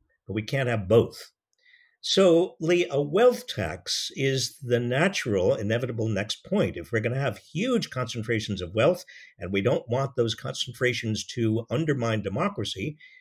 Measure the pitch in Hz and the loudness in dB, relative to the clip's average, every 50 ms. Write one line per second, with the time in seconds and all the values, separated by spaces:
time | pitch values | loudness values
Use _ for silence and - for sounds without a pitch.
0 | _ _ _ _ _ - 95 107 107 - 143 139 131 123 117 107 95 90 113 117 | _ _ _ _ _ -6 -6 -4 -4 -2 -2 -2 0 0 -2 -2 2 6 6 6
1 | 92 - - - - - _ _ _ _ _ _ _ _ _ _ _ _ _ _ | 6 4 0 -14 -20 -20 _ _ _ _ _ _ _ _ _ _ _ _ _ _
2 | - - - 190 196 180 165 170 185 185 - - 160 165 180 175 175 - 139 143 | -4 0 4 6 6 8 8 6 4 2 -2 -4 0 2 2 2 2 0 0 -2
3 | 147 147 156 196 240 254 226 - - - - - 92 80 78 - - - - - | 0 2 4 6 6 6 4 2 -2 -8 -4 -4 -4 -4 -4 -8 -6 -6 -4 -4
4 | - - - - 135 135 135 131 127 - - - 135 120 120 120 120 120 123 143 | -6 -6 -6 -2 -2 0 0 0 -2 -4 -6 -8 -4 0 0 0 0 0 0 2
5 | 170 196 196 - - 127 101 92 90 104 139 123 101 104 110 120 127 120 117 113 | 2 2 0 -2 -2 0 2 2 4 2 2 2 0 0 0 0 -2 -4 -4 -2
6 | 113 113 107 95 104 104 - - - - 185 208 139 90 - 87 82 - 117 110 | -2 -2 0 -2 -2 -4 -6 -10 -6 -2 0 0 0 0 -2 -6 -8 -4 -2 -2
7 | 110 - 123 135 139 127 - - - - - 160 226 262 247 208 151 - - 127 | 0 0 -2 -2 -2 -4 -4 -6 -10 -10 -6 -4 -2 0 0 0 -2 -2 -6 -6
8 | 127 120 - 117 107 117 117 107 110 - 101 90 90 85 98 110 123 165 185 - | -6 -6 -6 -6 -4 -2 -2 -2 -2 -4 -6 -6 -6 -4 0 2 4 4 2 0
9 | - - - - - - _ - 92 90 98 98 98 - - - - - 113 135 | -4 -16 -20 -20 -20 -20 _ -10 -6 -2 0 2 2 2 0 0 -2 -2 -2 -2
10 | 135 127 - 123 117 113 - - - 135 135 - - 131 117 - 127 123 120 117 | -2 -2 0 0 0 0 0 -6 -8 -10 -6 -8 -8 -8 -4 -2 0 0 0 0
11 | - 110 107 - - - - 123 117 110 107 117 113 - 110 143 165 156 139 123 | -2 -2 -4 -4 -4 -6 -4 -2 0 0 0 0 -2 -2 -2 -2 0 0 0 0
12 | 117 113 110 107 95 98 95 107 107 202 - - 101 - - 95 104 151 151 - | 0 -2 -2 -2 -2 -2 -2 -2 -2 -2 -4 -4 -6 -6 -6 -6 -6 -8 -8 -10
13 | - - - - | -18 -20 -20 -20